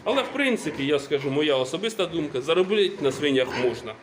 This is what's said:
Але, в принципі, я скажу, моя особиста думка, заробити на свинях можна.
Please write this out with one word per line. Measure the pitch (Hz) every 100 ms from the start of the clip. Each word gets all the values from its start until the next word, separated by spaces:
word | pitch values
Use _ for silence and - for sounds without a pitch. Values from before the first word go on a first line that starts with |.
Але, | - 269
в | 254
принципі, | 269 277 226 156 147 139
я | 147
скажу, | 139 147 139
моя | 135 156 131
особиста | 131 160 220 214 175
думка, | 165 147 127
заробити | 131 165 185 214 190 196
на | 139
свинях | 131 147 135 127 -
можна. | 123 113 113 110